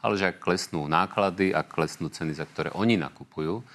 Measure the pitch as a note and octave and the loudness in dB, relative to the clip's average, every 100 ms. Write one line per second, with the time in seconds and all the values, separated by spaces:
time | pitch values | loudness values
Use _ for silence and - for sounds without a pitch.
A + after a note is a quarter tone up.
0 | A2+ G#2 F#2+ - - F2+ - E2+ D2 D#2+ | -2 2 0 0 0 0 0 -4 2 2
1 | F#2+ - G2 F2+ F#2+ D#2 - - D#2+ - | 2 2 2 4 2 2 0 0 -2 -2
2 | D#2+ - D#2+ D2+ - - D#2 - A2+ G#2+ | -8 -4 -6 -6 -6 -6 -4 0 2 2
3 | C#2 - - - D#2 G#2+ B2 | 0 -8 -12 -6 -4 -4 -8